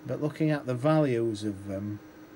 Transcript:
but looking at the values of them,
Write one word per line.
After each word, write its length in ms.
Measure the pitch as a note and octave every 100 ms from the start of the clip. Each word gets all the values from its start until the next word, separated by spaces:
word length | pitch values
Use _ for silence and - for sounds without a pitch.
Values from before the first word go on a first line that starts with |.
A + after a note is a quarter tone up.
| -
but 160 | C3
looking 280 | D3+ - D#3
at 160 | D3 B2+
the 80 |
values 680 | B2 C#3 D#3 D3 A#2+ A#2 G#2
of 240 | G#2+ F#2+ G2
them, 320 | G2 G#2 G#2 - - -